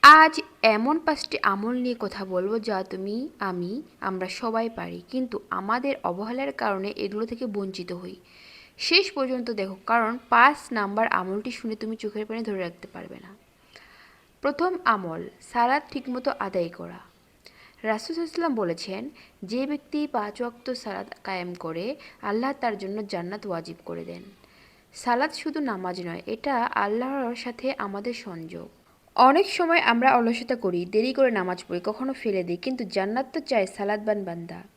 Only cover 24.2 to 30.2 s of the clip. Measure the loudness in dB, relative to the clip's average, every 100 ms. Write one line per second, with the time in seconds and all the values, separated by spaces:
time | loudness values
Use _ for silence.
24.2 | -16 -20 -20 -20 -20 _ _ -8 -2 0
25.2 | 0 -2 -6 -4 -4 -4 -4 -6 -6 -8
26.2 | -8 -6 -2 0 0 0 0 0 -2 -2
27.2 | -4 -4 -8 -4 -4 -4 -6 -4 -6 -8
28.2 | -10 -12 -10 -12 -14 _ _ _ _ 6
29.2 | 8 8 4 2 4 4 4 6 6 6